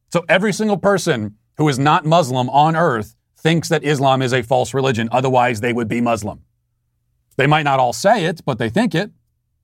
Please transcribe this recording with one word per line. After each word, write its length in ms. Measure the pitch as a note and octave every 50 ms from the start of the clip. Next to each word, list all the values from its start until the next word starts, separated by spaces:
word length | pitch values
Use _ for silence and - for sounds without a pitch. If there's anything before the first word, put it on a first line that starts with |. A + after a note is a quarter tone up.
| _ _
So 140 | - F3 E3+
every 240 | - D#3+ F#3+ G3 G#3+
single 260 | F3 - G#3+ G#3+ G3+
person 600 | E3 - G3+ G3+ F3+ - E3+ C#3+ A2+ G#2+ G#2 - _ _ _ _
who 120 | - D3+ D3+
is 100 | C3+ A#2
not 260 | C#3 D3+ D#3 F3+ D3
Muslim 440 | D3+ D#3 F3+ D#3+ B2 C3 B2+ B2 B2+
on 260 | B2+ C#3+ D3+ D#3+ E3
earth 400 | D#3+ F3 D#3+ B2 A2 G#2 - - _ _ _ _
thinks 320 | _ - D#3 E3+ E3 - -
that 160 | E3 D3+ C#3+
Islam 360 | C#3+ D3+ A#2+ C#3 C3+ C3 C3
is 120 | C3+ A#2+ B2+
a 100 | B2+ A2+
false 300 | A2+ C3+ B2+ A#2+ - -
religion. 340 | C#3 C3 C3+ B2+ A2+ A2+ A#2
Otherwise, 500 | B2 B2+ C3 C3 B2+ B2 A#2+ B2+ A#2+ G#2
they 100 | A2+ A#2+
would 160 | A#2 A#2+ A#2
be 140 | G#2 A2+ A#2+
Muslim. 400 | A#2+ A#2+ A#2 G#2 G#2 G#2 - - _ _ _ _ _ _ _ _ _ _ _ _ _ _ _ _ _ _ _
They 100 | - C3+
might 160 | D3 D3+ D#3 D3
not 160 | C#3+ C3+ C3
all 140 | B2+ A#2+ A#2
say 320 | - - D3 - D#3 D#3+
it, 180 | - F3+ - -
but 140 | - B2+ G#2+
they 100 | A#2+ A2+
think 240 | A2 G3 B3 G3+ -
it. 180 | D#3+ G#3 - - _ _ _ _ _ _ _ _ _